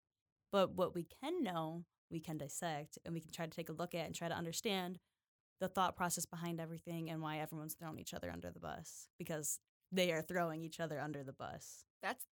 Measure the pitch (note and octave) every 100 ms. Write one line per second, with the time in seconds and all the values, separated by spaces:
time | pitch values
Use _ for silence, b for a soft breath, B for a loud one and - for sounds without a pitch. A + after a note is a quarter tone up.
0 | _ _ _ _ - G3+ F#3 F3+ F3 F3
1 | E3+ - C#4 F4+ A3 E3+ D#3+ E3 F3 _
2 | - E3 E3 D#3 C#3+ - F3 D3 D#3 -
3 | - E3 D#3+ - E3 - E3 D#3+ F3 E3+
4 | D#3+ - E3+ E3 E3 E3 A3+ F#3+ F3+ F3+
5 | _ _ _ _ _ - F#3 F#3+ F3+ -
6 | F3+ F3 - E3+ E3+ E3 D#3+ E3 - E3+
7 | D#3+ D#3+ D#3 D#3 D3+ D#3+ D#3 - E3 -
8 | - - - E3+ - E3+ D#2 - D#3+ -
9 | - - F3 D#3 D3 - _ _ - F#3
10 | F3+ D#3+ D#3 F3+ E3+ D#3+ E3 - E3 D3
11 | D3 C#3+ C3+ - - - - - - -
12 | - B3 -